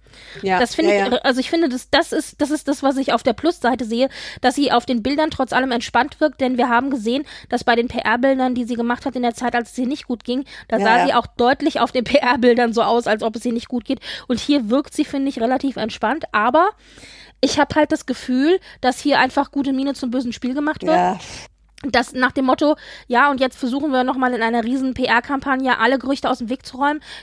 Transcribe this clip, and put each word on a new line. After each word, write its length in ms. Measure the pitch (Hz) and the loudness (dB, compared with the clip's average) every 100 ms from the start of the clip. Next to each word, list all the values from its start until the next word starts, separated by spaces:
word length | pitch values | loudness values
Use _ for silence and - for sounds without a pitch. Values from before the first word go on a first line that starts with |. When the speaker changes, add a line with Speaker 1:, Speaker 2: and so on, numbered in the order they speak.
| - - - - | -20 -20 -20 -8
Speaker 1:
Ja, 160 | 190 185 | 0 2
Speaker 2:
Das 160 | 247 - | 2 2
finde 200 | 330 311 | 2 4
Speaker 1:
ja, 120 | 294 | 2
Speaker 2:
ich, 40 | |
Speaker 1:
ja. 60 | - | 0
Speaker 2:
also 160 | - 247 | 0 0
ich 100 | 262 | 0
finde, 200 | 339 330 | 0 0
das, 200 | 240 - | -2 0
das 220 | 285 339 | 2 2
ist, 260 | 311 - - | -2 -4 -4
das 120 | 294 | -2
ist 160 | 302 - | -2 -2
das, 160 | 269 | -2
was 140 | 269 269 | 0 0
ich 160 | 277 | 0
auf 100 | - | 0
der 100 | 269 | 0
Plusseite 500 | 233 320 349 240 247 | 0 0 0 0 -2
sehe, 260 | 233 233 262 - - - | -2 0 -2 -2 -16 -2
dass 140 | 254 262 | 0 2
sie 160 | 285 | 2
auf 140 | 240 - | 2 2
den 160 | 240 | -2
Bildern 300 | 220 285 311 | 0 0 0
trotz 200 | - 254 | -2 -2
allem 180 | 240 262 | 0 0
entspannt 500 | 240 - 233 277 - | -2 0 0 0 0
wirkt, 180 | 302 - | -2 0
denn 160 | 254 247 | -2 0
wir 140 | 240 | 2
haben 220 | 233 277 | 2 0
gesehen, 340 | 262 208 254 302 - - | -2 -2 -2 -4 -14 -6
dass 140 | 247 | -2
bei 120 | - 233 | 2 2
den 120 | 240 | 0
P-R-Bildern, 680 | 240 - 240 269 262 254 | -2 -2 2 2 2 0
die 100 | 247 233 | -2 -4
sie 100 | 233 | -2
gemacht 320 | 233 240 277 | -2 -2 -4
hat 80 | 247 | -4
in 80 | |
der 100 | 240 | -4
Zeit, 220 | - 240 240 | -2 -2 -2
als 160 | 233 | -4
es 60 | - | -4
ihr 80 | 247 | -4
nicht 180 | 294 - | -4 -6
gut 160 | 240 | -8
ging, 220 | - 247 277 - - | -4 -6 -6 -12 -4
da 100 | 220 | 0
Speaker 1:
Ja, 80 | 202 | 4
Speaker 2:
sah 120 | 233 | 4
Speaker 1:
ja. 60 | 180 | 4
Speaker 2:
sie 60 | - | 2
auch 100 | - | 0
deutlich 540 | - 240 269 294 - | 0 2 2 0 0
auf 120 | - | 0
den 120 | 254 | 0
<laughs> 20 | 220 | 2
P-R-Bildern 680 | 277 247 247 240 233 240 | 2 2 4 4 4 2
so 100 | 220 | 2
aus, 240 | 202 233 240 | 2 2 2
als 160 | 214 | 0
ob 120 | 226 220 | -2 -4
es 80 | |
ihr 100 | 247 | -4
nicht 140 | 233 - | -4 -4
gut 160 | 247 - | -6 -4
geht. 140 | 262 - - - | -6 -6 -12 -4
Und 120 | 247 | -4
hier 300 | - 285 214 | 0 0 2
wirkt 240 | 254 294 | 0 0
sie, 100 | - | -4
finde 260 | 302 277 269 | -4 -2 -4
ich, 120 | 262 | -2
relativ 360 | 226 262 277 269 | 0 0 -2 -4
entspannt, 480 | 220 - 214 294 - | -6 -4 -2 -2 -2
aber 380 | 214 220 294 381 - - - - - - _ | 0 2 4 2 0 -12 -20 -20 -20 -20 _
ich 180 | 302 - | 0 2
hab 160 | 285 311 | 0 2
halt 160 | 302 | 2
das 140 | 311 - | 0 -4
Gefühl, 540 | 254 - 254 285 370 - - | -6 -2 2 4 2 0 -4
dass 180 | 254 247 | -2 0
hier 180 | 294 277 | 2 2
einfach 320 | 262 285 269 | 2 0 -2
gute 220 | 277 277 | -2 -2
Miene 200 | 262 277 262 | -2 -2 -4
zum 160 | 254 | -4
bösen 200 | 247 247 | -4 -4
Spiel 220 | - 247 | -6 -6
gemacht 300 | 262 294 302 | -4 -4 -2
wird. 120 | 175 180 | 0 2
Speaker 1:
Ja. 240 | 180 185 - - - _ _ - 277 | 2 0 -8 -16 -18 _ _ -12 -2
Speaker 2:
Das 220 | 240 254 | 0 0
nach 180 | 262 254 | 0 0
dem 140 | 285 262 | 0 0
Motto, 300 | 262 302 302 - - - | 2 2 0 -4 -18 -2
„Ja, 220 | 240 285 | 2 4
und 80 | 262 | 2
jetzt 180 | 262 - | 0 -2
versuchen 340 | 254 269 302 | -4 -2 0
wir 120 | 254 | 0
nochmal 300 | 254 262 254 | 0 0 0
in 80 | 247 | 0
einer 220 | 226 233 | 0 0
riesen 300 | 226 262 262 | 0 -2 -2
P-R-Kampagne 840 | 254 254 226 240 269 277 262 262 - | -2 2 2 2 -2 -2 -2 0 2
alle 200 | 226 262 | 2 0
Gerüchte 300 | 262 277 269 | -2 -2 -2
aus 100 | 254 | -4
dem 100 | 226 | -4
Weg 160 | 254 - | -8 -10
zu 120 | 254 | -4
räumen, 240 | 285 302 - - | -2 -2 -8 -16